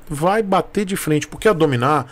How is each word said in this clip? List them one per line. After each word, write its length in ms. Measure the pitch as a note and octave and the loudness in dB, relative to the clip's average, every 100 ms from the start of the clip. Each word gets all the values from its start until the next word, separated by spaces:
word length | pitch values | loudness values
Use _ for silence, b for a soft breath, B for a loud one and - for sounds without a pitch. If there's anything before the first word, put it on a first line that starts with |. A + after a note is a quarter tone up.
| - | -12
vai 360 | C#3+ E3+ G#3+ | -2 0 0
bater 400 | G3+ F#3+ - - | 2 0 0 -4
de 100 | G3+ | -2
frente, 320 | G3 - D3+ - | -4 0 -2 -2
porque 220 | - A3 | 0 2
a 40 | |
Dominar, 540 | F3 D#3 B2 C3 D3+ B2+ | 4 2 2 2 0 -2